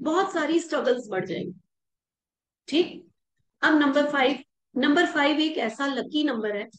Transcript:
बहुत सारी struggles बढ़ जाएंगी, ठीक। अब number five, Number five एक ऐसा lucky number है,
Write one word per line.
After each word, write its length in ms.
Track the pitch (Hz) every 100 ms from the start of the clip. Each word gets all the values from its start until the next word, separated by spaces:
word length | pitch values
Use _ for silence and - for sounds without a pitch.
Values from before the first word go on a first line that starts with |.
बहुत 320 | 302 339 381
सारी 260 | 330 302 330
struggles 480 | - 294 247 247 208
बढ़ 160 | 185
जाएंगी, 300 | - 123 - - _ _ _ _ _ _ _ _ _ _ -
ठीक। 380 | 302 - - - _ _ _ _ _
अब 160 | 294 302
number 320 | 277 277 285
five, 280 | 277 254 277 - _ _
Number 320 | 254 294 349 339
five 340 | 302 285 302
एक 180 | 311 311
ऐसा 260 | 220 247 277
lucky 340 | 254 - 302
number 320 | 302 226 208 202
है, 80 | 240